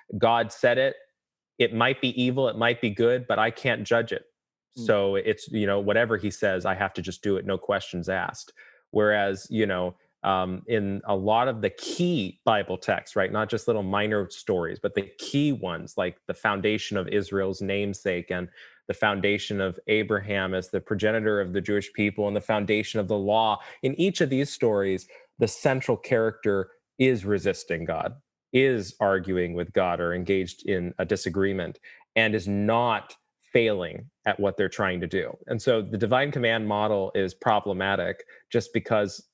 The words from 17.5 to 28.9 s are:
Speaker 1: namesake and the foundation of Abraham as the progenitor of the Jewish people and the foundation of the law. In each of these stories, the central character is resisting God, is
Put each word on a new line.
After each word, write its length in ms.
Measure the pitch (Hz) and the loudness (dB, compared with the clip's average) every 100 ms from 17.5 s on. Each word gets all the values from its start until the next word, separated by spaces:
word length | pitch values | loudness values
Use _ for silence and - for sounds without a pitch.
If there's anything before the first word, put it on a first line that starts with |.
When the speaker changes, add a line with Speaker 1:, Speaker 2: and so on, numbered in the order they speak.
| 95 | -4
Speaker 1:
namesake 720 | 98 98 101 98 98 90 85 | -4 -2 -4 -4 -4 -4 -4
and 180 | 90 90 - - - - | -6 -8 -12 -20 -18 -10
the 80 | |
foundation 640 | 104 110 101 101 101 - 101 | -2 0 2 0 0 -2 -4
of 180 | 95 90 - | -4 -4 0
Abraham 680 | 107 101 104 101 101 95 | 0 2 -2 0 -2 -2
as 160 | 92 90 | -2 -4
the 100 | 101 | -6
progenitor 600 | - 104 107 113 107 104 | -4 0 2 2 2 0
of 100 | 92 | 0
the 80 | 95 | -2
Jewish 320 | 90 104 98 | 0 -2 -2
people 340 | - 104 98 101 | -2 0 0 -2
and 80 | |
the 60 | 104 | -2
foundation 600 | - 107 101 107 104 113 | 0 0 2 0 0 -2
of 80 | 98 | -2
the 100 | 107 | 0
law. 400 | 98 110 113 104 - - | 2 2 2 0 -4 -4
In 120 | 135 139 | -4 2
each 220 | 180 - | 0 2
of 80 | 151 | 0
these 200 | 131 143 | 0 -2
stories, 560 | - 120 104 98 92 - - _ - | 0 2 4 2 0 -4 -20 _ -2
the 100 | 107 | -2
central 480 | - 151 135 135 113 | 0 0 0 0 -2
character 720 | - 120 113 - 107 98 90 _ _ - | 2 2 2 0 0 0 -2 _ _ 2
is 280 | 131 123 95 | 4 4 2
resisting 580 | 101 82 90 - 85 | 0 0 -2 -4 -6
God, 300 | 82 80 - 127 _ _ _ | -4 -4 -4 -8 _ _ _
is 460 | 127 135 123 92 | 2 4 2 -2